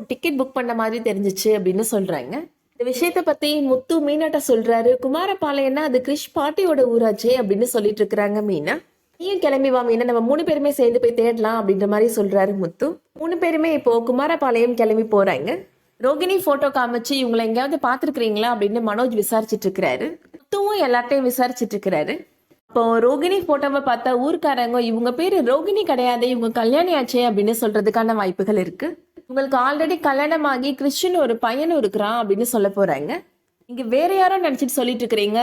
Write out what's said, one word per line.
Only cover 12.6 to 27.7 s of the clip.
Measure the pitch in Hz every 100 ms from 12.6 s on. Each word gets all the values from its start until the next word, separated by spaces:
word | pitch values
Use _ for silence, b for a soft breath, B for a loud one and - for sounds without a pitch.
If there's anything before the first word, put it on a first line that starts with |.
| 170 - 277 - _
மூணு | - 330 349
பேருமே | 339 320 330
இப்போ | 302 247 233 233
குமாரபாளையம் | 247 302 320 269 233 240
கிளம்பி | 233 220 220 226 208
போறாங்க. | 196 170 165 349 - _ _ -
ரோகிணி | 240 302 359 381
போட்டோ | 311 277 285
காமிச்சு, | 277 240 240 233
"இவங்களை | 277 247 226
எங்கேயாவது | 226 226 277 311 247
பாத்துருக்கீங்களா?" | 262 302 262 226 208 233
அப்படின்னு | 233 202 233 226
மனோஜ் | 208 254 226
விசாரிச்சுட்டு | 202 220 220 214 190
இருக்கிறாரு. | 190 175 127 285 330 _
முத்துவும் | - - 403 403 415
எல்லார்ட்டையும் | 277 240 247 277 254
விசாரிச்சுட்டு | 254 247 254 214
இருக்கிறாரு. | 202 196 160 151 311 - _ _ _ _
அப்போ | 233 226 226
ரோகிணி | 240 277 349 381
போட்டோவை | 349 285 285 277
பார்த்தா | 269 233 254 247 269
ஊர்க்காரங்க, | 330 294 247 233 247
"இவங்க | 233 220 240
பேரு | 247 359 381
ரோகிணி | 240 277 349 403
கிடையாது, | 415 262 247 240 247
இவங்க | 247 226 240
கல்யாணி | 226 285 359
ஆச்சே" | 311 240 247 240
அப்படின்னு | 202 208 233
சொல்றதுக்கான | 220